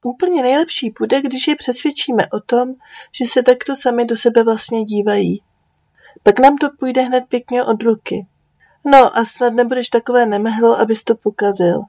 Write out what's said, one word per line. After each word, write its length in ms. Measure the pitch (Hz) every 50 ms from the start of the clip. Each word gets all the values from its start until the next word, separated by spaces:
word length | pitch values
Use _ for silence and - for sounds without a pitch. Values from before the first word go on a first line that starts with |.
| _
Úplně 380 | 240 240 _ 381 359 359 320
nejlepší 520 | 254 247 262 294 339 330 - - - 220 220 -
bude, 240 | 220 220 262 277
když 260 | 277 262 262 262 - -
je 80 | 302
přesvědčíme 720 | 302 - - 240 - - 302 285 - - - 247 214 - -
o 80 | - 208
tom, 280 | - - 240 240 247 254 262 _ _ - - - - _ - -
že 80 | 254
se 160 | 233 - 254
takto 320 | 240 254 247 254 - - 277
sami 300 | 294 - 254 240 233 240
do 120 | 233 233
sebe 280 | 220 - 240 226 233 226
vlastně 400 | 226 226 220 - - 240 226 220
dívají. 580 | 208 214 208 202 214 208 202 196 170 185 202 _ _ _ _ _ _ _ _ _ _ _ _ _ - _ -
Pak 160 | _ 208 202 -
nám 180 | 254 277 294
to 120 | 277 302 285 285 _
půjde 240 | 262 254 247 262
hned 220 | 254 247 254 254 254 _
pěkně 360 | - 240 240 - 247 247 247
od 180 | - 226 214
ruky. 440 | - 233 220 214 _ - 196 190 190 _ _ _ _ _ _ _ _ _ _ _ _
No 340 | 285 277 269 247 208 - -
a 60 | 226
snad 300 | 220 - - 254 240 226
nebudeš 340 | 240 240 233 254 254 240 -
takové 380 | - 233 - - 247 247 240
nemehlo, 520 | 220 208 202 208 226 220 220 233 226 233 220
abys 260 | 220 214 226 214 -
to 100 | - 226
pokazil. 680 | - _ 214 208 - 208 202 196 202 180 170 - - 202